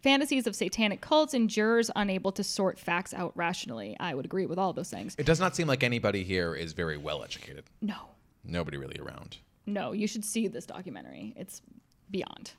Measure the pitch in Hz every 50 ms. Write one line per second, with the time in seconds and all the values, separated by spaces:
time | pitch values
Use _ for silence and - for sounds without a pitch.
0 | - 277 269 277 285 277 302 269 240 233 196 - - 175 - - 226 208 196 -
1 | - - 320 302 311 302 - 254 226 214 - 214 214 220 233 233 233 220 - -
2 | 208 202 190 190 - 196 190 - 202 - - - 196 190 - - - - 170 175
3 | 185 - - - 180 165 - - 170 170 175 - - - 117 113 101 101 107 -
4 | - 180 151 131 131 - - 190 190 139 156 175 196 185 151 - 175 - - 92
5 | 98 101 - - 147 135 165 156 185 185 - - 175 156 135 127 131 120 120 117
6 | 98 104 101 101 92 90 95 92 87 82 82 69 82 82 80 85 87 80 78 73
7 | 71 76 73 71 55 - - - - - 69 71 71 - _ - - 208 214 -
8 | - - - _ _ _ _ _ _ - 80 87 85 - 71 71 67 67 71 71
9 | 71 69 65 67 - - - - - _ _ _ _ - 202 202 170 131 110 202
10 | 208 214 - 226 208 - - 233 226 196 - - 170 - - - 180 185 127 92
11 | - 62 67 78 - 214 - - - - - - _ - - - _ _ _ _
12 | _ _ 196 190 - - - - - - -